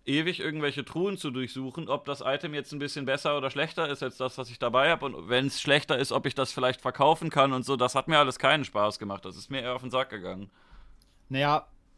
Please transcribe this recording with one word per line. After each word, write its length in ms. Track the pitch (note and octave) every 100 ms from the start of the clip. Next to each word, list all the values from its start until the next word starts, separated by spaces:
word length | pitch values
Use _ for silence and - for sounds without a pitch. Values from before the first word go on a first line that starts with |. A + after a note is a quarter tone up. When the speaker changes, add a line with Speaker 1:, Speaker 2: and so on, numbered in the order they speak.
| -
Speaker 1:
ewig 340 | C#3+ E3 F3
irgendwelche 440 | D#3+ D3+ C#3+ C#3
Truhen 320 | - D#3+ G3 F#3+
zu 140 | D3+
durchsuchen, 580 | B2+ B2+ C3 C3 E3 C3+
ob 160 | D3
das 160 | C#3+ C#3
Item 320 | C3 C#3+ E3
jetzt 180 | D3 -
ein 60 | D3
bisschen 280 | C#3+ D3+ C3+
besser 320 | C3+ D#3 D3
oder 120 | C3+
schlechter 380 | C#3 D#3 - D3+
ist 140 | C3+
als 160 | C3 -
das, 180 | B2+ -
was 140 | B2
ich 80 | A#2+
dabei 320 | A#2+ B2+ D3+
hab 120 | E3
und 260 | C#3 - F2
wenn's 300 | B2 C3+ -
schlechter 340 | D3 D3 - C3
ist, 140 | C#3
ob 140 | B2 C#3
ich 80 |
das 180 | C#3 B2+
vielleicht 300 | - B2+ -
verkaufen 480 | C3 - C#3+ D#3+ E3
kann 220 | C#3+ C3+
und 100 | C3
so, 120 | B2 C3
das 180 | B2+
hat 120 | C#3 D#3+
mir 100 | D#3
alles 200 | C3+ -
keinen 260 | C3+ D3+
Spaß 340 | B2+ G#2 G#2 -
gemacht. 260 | G2+ G2
Das 120 | F#2+ F#2
ist 140 | A2+
mir 120 | C3+
eher 120 | A#2+
auf 60 | B2
den 80 | B2
Sack 200 | B2+ C3
gegangen. 400 | G#2 F2+ F#2 G2+ _ _ - - - _ _ -
Speaker 2:
Naja, 400 | C3+ C#3+ D3+ - - _